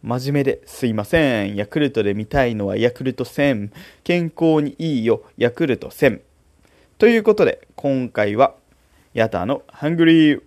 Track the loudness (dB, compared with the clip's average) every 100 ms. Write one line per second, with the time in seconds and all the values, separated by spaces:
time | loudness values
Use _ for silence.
0 | -6 -6 -2 -2 0 -4 -8 -6 -4 -2
1 | -2 0 0 0 -4 -6 -6 -2 -2 0
2 | -2 -2 -4 -2 -2 -2 -4 0 -2 0
3 | -8 -6 -8 -2 -2 -2 -6 -14 -20 _
4 | -4 -2 -2 0 2 2 0 -6 -4 -2
5 | 0 0 -4 -2 -2 0 -4 -4 -6 0
6 | 0 0 _ _ _ _ _ _ _ _
7 | 4 4 2 2 2 0 _ -8 -4 -2
8 | -4 -2 -2 2 0 0 _ _ _ _
9 | _ -2 -2 -2 -4 -6 -8 -8 -4 2
10 | 4 6 4 2